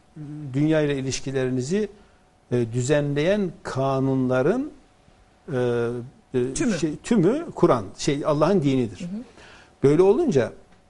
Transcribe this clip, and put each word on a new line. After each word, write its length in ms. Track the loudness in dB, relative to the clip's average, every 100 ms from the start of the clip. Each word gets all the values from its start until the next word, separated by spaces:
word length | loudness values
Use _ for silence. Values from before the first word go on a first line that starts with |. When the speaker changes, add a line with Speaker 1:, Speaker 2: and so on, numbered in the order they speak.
| _ -18 -14 -12 -6
Speaker 1:
dünya 280 | 0 2 2
ile 160 | 2 0
ilişkilerinizi, 920 | -4 -6 -4 -2 -2 -2 -2 -2 -2 -6 -20 _ _ _ _
e, 220 | -2 0
düzenleyen 760 | -2 0 0 0 0 0 0 -2 -6
kanunların, 1080 | -8 -4 -2 0 0 0 0 2 2 0 -4 -10 _ _ _ _ _ _ -8
e, 40 | -2 0 0 -2 -6 -10 -18 _
e, 200 | -2 -2
Speaker 2:
Tümü. 260 | -2 -2 0
Speaker 1:
şey, 160 | -2 -4
tümü 500 | 0 2 4 0 -4 0
Kur'an, 300 | 2 2 0 -6
şey, 280 | -2 -2 0
Allah'ın 360 | 2 4 4
dinidir. 380 | 2 2 0 -6
Speaker 2:
Hı 40 |
hı. 40 | -10 -10 -12 -20 -20 -20 -20 _
Speaker 1:
Böyle 180 | 2 6
olunca 520 | 4 4 2 2 0 -4 -20 -20 _